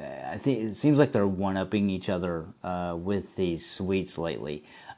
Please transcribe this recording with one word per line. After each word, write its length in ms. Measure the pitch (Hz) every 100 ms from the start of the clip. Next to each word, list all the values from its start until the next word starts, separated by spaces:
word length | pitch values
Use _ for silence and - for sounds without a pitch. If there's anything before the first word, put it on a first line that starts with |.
uh, 320 | 71 67 67
I 40 | 104
think 200 | 139 120
it 160 | 110
seems 240 | 101 147 143
like 140 | 143
they're 160 | 110 101
one-upping 600 | 92 98 95 92 107 101
each 200 | 92 -
other, 380 | 90 90 82 87 -
uh, 320 | 92 90 87 85
with 380 | 90 101 - -
these 280 | 92 80
suites 540 | - - 95 95 87 -
lately. 460 | 82 62 69 76 - - -